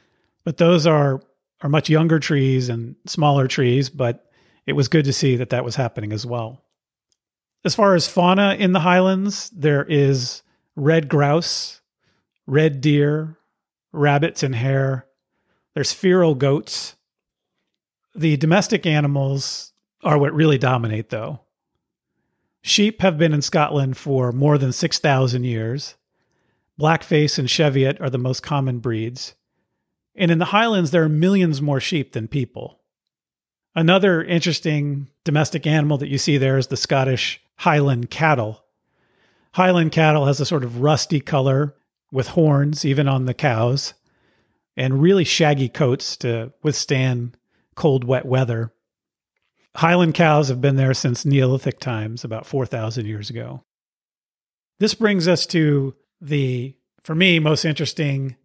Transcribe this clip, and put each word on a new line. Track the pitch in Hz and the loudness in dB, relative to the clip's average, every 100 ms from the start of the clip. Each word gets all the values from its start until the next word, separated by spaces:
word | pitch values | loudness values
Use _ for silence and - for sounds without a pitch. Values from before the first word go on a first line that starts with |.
| _ _ _ _ | _ _ _ _
But | 170 - | -10 2
those | 170 175 165 | 4 4 4
are, | 151 143 135 _ _ _ _ | 2 2 -2 _ _ _ _
are | 143 | -2
much | 151 - | 0 2
younger | 156 165 160 | 2 4 0
trees | - 143 135 131 123 | 2 0 2 0 -2
and | 117 117 - - | -6 -8 -14 -10
smaller | - 147 139 131 | 0 2 2 0
trees, | - 127 131 131 | 0 2 2 -2
but | 135 120 - _ _ _ _ - | -2 -4 -4 _ _ _ _ -4
it | |
was | 143 123 | -2 2
good | 160 | 2
to | 139 | 2
see | - 135 123 | 0 0 0
that | 123 | -2
that | 123 | -4
was | 120 139 | -4 -4
happening | 120 - 104 | -4 -6 -8
as | 107 120 | -8 -6
well. | 120 113 131 _ _ _ _ _ _ _ _ _ _ | -8 -8 -14 _ _ _ _ _ _ _ _ _ _
As | 180 - | -6 2
far | 202 | 4
as | 175 - | 4 2
fauna | 185 175 190 202 196 | 2 2 4 2 2
in | 185 | 2
the | 185 | 2
highlands, | 180 180 185 190 202 - - | 4 4 4 0 -2 -6 -12
there | 190 151 143 | -4 0 0
is | - 147 139 131 123 - _ _ _ | 0 2 2 0 -4 -10 _ _ _
red | 151 143 165 143 | -2 2 2 2
grouse, | 147 143 160 - - - - _ _ _ _ _ _ - | 0 2 0 -2 -6 -8 -16 _ _ _ _ _ _ -2
red | 143 156 139 | 2 2 2
deer, | 151 143 143 156 156 165 _ _ _ _ _ | 0 2 2 0 -6 -14 _ _ _ _ _
rabbits | 156 147 143 165 - | 0 2 2 0 -2
and | 139 | -4
hare. | 117 135 135 135 127 - _ _ _ _ _ _ | -2 -2 0 -2 -4 -10 _ _ _ _ _ _
There's | 151 131 | -6 -4
feral | - 185 185 165 | 0 2 4 4
goats. | 131 139 147 - - - _ _ _ _ _ _ _ _ _ _ _ _ 190 | 2 0 0 -4 -12 -12 _ _ _ _ _ _ _ _ _ _ _ _ -4
The | 160 143 | 0 0
domestic | 160 196 - 208 | 2 2 2 -2
animals | 170 151 143 139 139 139 - - - _ _ _ | 0 0 0 0 -2 -4 -6 -10 -14 _ _ _
are | - 147 | 0 2
what | 143 | 2
really | 151 156 135 | 2 2 4
dominate, | 127 127 113 107 113 | 2 0 -2 -4 -6
though. | 113 117 143 _ _ _ _ _ _ _ _ _ _ _ _ | -8 -8 -12 _ _ _ _ _ _ _ _ _ _ _ _
Sheep | - - 208 - | -2 2 2 2
have | 185 151 | 0 2
been | 165 | 2
in | 147 | 2
Scotland | - 170 147 147 135 127 | 0 0 0 0 -2 -4
for | 143 131 123 | -2 -2 0
more | 127 147 147 | 0 2 2
than | 131 | 0
six | - 165 - | -2 -4 -2
thousand | 156 135 127 123 | 0 2 0 0
years. | 123 113 113 139 - - _ _ _ _ _ _ _ - | -2 -4 -4 -6 -10 -20 _ _ _ _ _ _ _ -2
Blackface | 151 160 - 151 151 - | 0 0 0 0 2 0
and | 127 | -2
Cheviot | - 151 135 135 147 | 0 2 2 0 -2
are | 135 | -6
the | 123 | -4
most | 127 127 | -4 -6
common | - 143 131 123 | -4 -2 -2 -4
breeds. | 117 110 113 127 - _ _ _ _ _ _ _ _ | -4 -4 -6 -10 -16 _ _ _ _ _ _ _ _
And | - 170 | -2 0
in | 165 | 0
the | |
Highlands, | 175 202 233 202 151 | 2 0 2 0 0
there | 170 | 0
are | 160 | 2
millions | 151 185 202 170 139 | 2 2 2 2 0
more | 147 135 | -2 -4
sheep | - 160 - | -4 -6 -4
than | 117 110 | -8 -6
people. | 143 120 - - _ _ _ _ _ _ _ _ _ _ | -6 -6 -10 -16 _ _ _ _ _ _ _ _ _ _
Another | 165 165 190 202 165 | 0 2 4 4 2
interesting | 175 170 175 143 160 151 147 139 135 _ | 0 -2 0 -2 -2 -2 -4 -6 -10 _
domestic | 160 151 139 156 151 | -2 0 0 -2 0
animal | 156 147 139 | 0 2 -2
that | 147 | -2
you | 139 | -2
see | - 143 | 0 2
there | 135 135 | 2 0
is | 123 | -2
the | 131 | -6
Scottish | - 139 131 127 - - _ _ | -2 0 0 -2 -4 -8 _ _
Highland | 175 151 139 123 120 | 0 2 2 0 -4
cattle. | - 160 131 110 110 _ _ _ _ _ _ _ _ _ | -2 0 2 -2 -10 _ _ _ _ _ _ _ _ _
Highland | - 185 175 160 | 0 2 2 2
cattle | 165 156 151 139 | 2 2 4 2
has | 139 | 0
a | 135 | -2
sort | 156 | -2
of | 120 120 | -4 -2
rusty | 147 151 - 147 | 0 2 0 -4
color | - 143 135 135 147 _ _ _ _ | -2 0 2 0 -2 _ _ _ _
with | 131 - | -6 -2
horns, | 175 156 143 147 147 | 2 4 4 0 -2
even | 143 135 139 | -2 0 0
on | 131 | 0
the | 127 | -2
cows, | - 143 110 120 135 - _ _ _ _ _ _ _ _ - | -2 0 2 0 0 -6 _ _ _ _ _ _ _ _ -6
and | 131 135 | -2 2
really | 170 196 | 4 4
shaggy | 151 - 151 139 123 | 2 2 2 2 -2
coats | - 127 139 - - | 0 0 0 -6 -8
to | 131 117 117 _ | -6 -6 -8 _
withstand | 151 143 - 135 131 120 120 _ _ _ _ | -4 -4 -2 -2 0 -2 -6 _ _ _ _
cold, | - 156 135 | -2 0 0
wet | 123 127 127 | 0 -4 0
weather. | 131 120 113 113 _ _ _ _ _ _ _ _ _ _ - | -2 0 -4 -6 _ _ _ _ _ _ _ _ _ _ 0
Highland | 165 180 165 | 2 4 2
cows | 151 165 151 135 | 4 4 4 2
have | 127 | 0
been | 139 135 | 0 2
there | 131 | 2
since | 131 131 120 | 0 -2 -2
Neolithic | 139 139 127 131 135 - | 0 2 2 0 -4 -6
times, | 131 110 110 120 | -8 -6 -8 -10
about | 117 110 - | -10 -12 -6
four | 139 | -6
thousand | 120 120 110 117 107 | -4 -6 -6 -6 -8
years | 107 104 | -8 -10
ago. | 117 117 131 _ _ _ _ _ _ _ _ _ _ _ - | -12 -12 -16 _ _ _ _ _ _ _ _ _ _ _ -4
This | 214 | -2
brings | - 214 190 170 | 0 0 0 0
us | 175 - | 0 0
to | 170 151 143 135 - _ _ | 0 2 0 -2 -10 _ _
the, | 147 143 131 123 135 - _ _ | -6 -4 -2 -4 -8 -14 _ _
for | - 160 | -8 2
me, | 185 165 | 4 4
most | 151 151 | 2 0
interesting | 165 143 143 - 143 135 135 123 | -2 -2 -6 -4 -4 -4 -6 -10